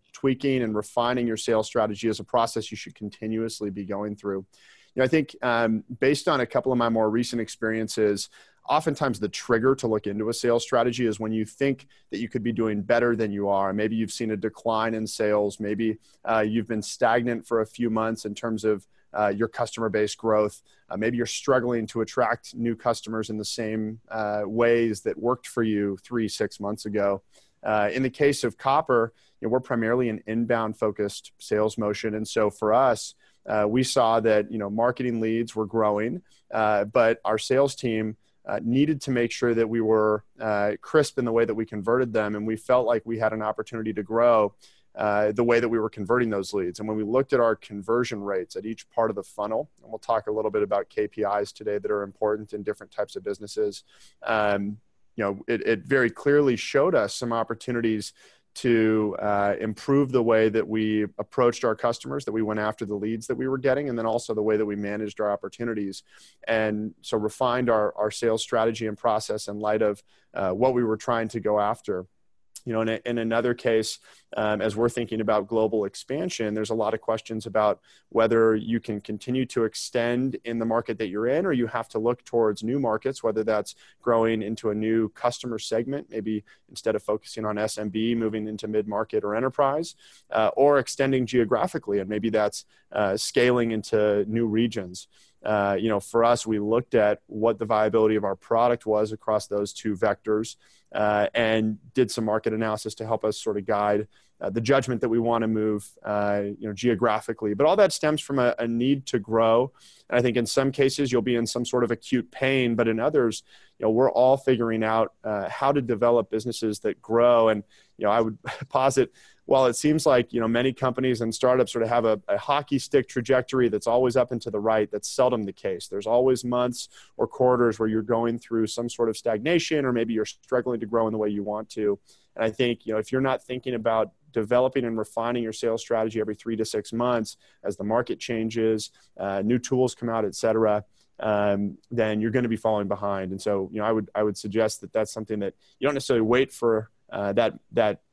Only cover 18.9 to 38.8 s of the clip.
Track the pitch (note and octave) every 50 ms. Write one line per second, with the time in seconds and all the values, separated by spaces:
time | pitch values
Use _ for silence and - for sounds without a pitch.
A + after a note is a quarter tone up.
18.9 | _ _ _ _ - - G#2+ G2+ G2 G2+ A2+ A2 - - A#2+ A2 - A#2 A2+ A2
19.9 | F#2 G#2+ G#2+ G#2 - - - A2+ A2 G#2+ G#2+ G#2 - - _ _ _ _ _ -
20.9 | - G2 A2 A2+ B2 A#2+ A#2 G#2+ - - - - C3+ B2+ A#2 B2 B2 A#2 A2 G#2+
21.9 | - A2+ A2 - - - B2 A2 A#2+ A#2+ - - - B2 A#2 A#2 A2+ A2 - B2
22.9 | A2+ - - A2 A2+ A2 G#2+ - A2 G#2+ G#2 - - - A2+ G#2+ A2 A2 A2 G#2+
23.9 | A2 A2+ _ - - A2+ G#2+ G#2 G#2 G#2 G#2 G2 A2 A2+ A#2 A#2 A#2 A#2 A#2 A2+
24.9 | G#2+ G2 - A2 - - G2+ A#2+ B2+ B2 - - - B2 A#2 A2 G#2+ G#2 G#2 G2+
25.9 | G2 F#2 - - B2 A#2+ A2 G#2 - - A2 G2 - - G2+ G2+ G#2+ A2+ - A2
26.9 | G#2 G#2 G2+ G2+ G2 G2 _ _ _ _ _ _ _ _ - G#2+ G#2+ G#2+ G2+ G#2
27.9 | - B2+ C3 C3 B2+ - D3 C#3+ C#3+ - - A#2+ G2+ - - C3+ C3+ D3 D3 -
28.9 | C3 A#2+ A2+ A2+ _ _ _ _ _ - - A2+ A#2 C3 B2+ - C3 A#2 A2+ A2
29.9 | A#2+ B2+ B2+ A#2 A2 G2 - G#2+ A2 A2+ A#2 A2 A#2+ A#2 A2+ A2 G#2+ - A#2 G#2+
30.9 | G2+ - G#2 G2+ - - - - _ - - - A2 G#2 G#2+ A2 - - A2 G#2
31.9 | G#2 - - A2+ G#2 G#2+ A2 - - A#2 A2 G#2 - - - G#2 A2 B2 C3+ C3
32.9 | A#2 G#2+ - - - _ _ _ _ _ - - G#2+ G#2+ G#2 G#2 A2 B2+ C3 B2+
33.9 | - C#3 A#2+ A2+ A2+ A#2 G#2+ A2+ G#2+ G#2 G#2 G#2 A2 A2 G#2 G2+ G#2 A2 A#2 B2
34.9 | A#2+ - B2+ B2 A#2 A2+ A2+ A2+ A2+ A2+ A#2+ A2+ - A2 A2 G2 G2+ A2+ A2 G#2+
35.9 | G#2 G#2 G#2+ A#2 D#3 F3+ - _ _ _ _ - - A2 A2 G#2+ G#2+ G#2 G#2 G#2
36.9 | - B2 A#2 A2+ A#2 - - F#2 A2 A2 - - C3 C3 C#3 C#3 - - - A#2+
37.9 | A2+ A2 A2 A2 A2+ - _ _ _ _ - - G2+ - - A2+ A#2+ C3